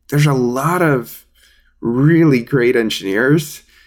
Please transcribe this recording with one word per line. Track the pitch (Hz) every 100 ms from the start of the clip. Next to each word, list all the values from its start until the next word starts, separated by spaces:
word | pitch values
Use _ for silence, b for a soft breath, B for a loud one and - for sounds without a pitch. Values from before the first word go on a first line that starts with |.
| -
there's | 147 147
a |
lot | 131 123 127 151 180
of | 165 131 113 - _ b b b b _
really | 113 123 147 165 160 127
great | 117 139 120 120
engineers | 113 - 95 101 127 165 - - b b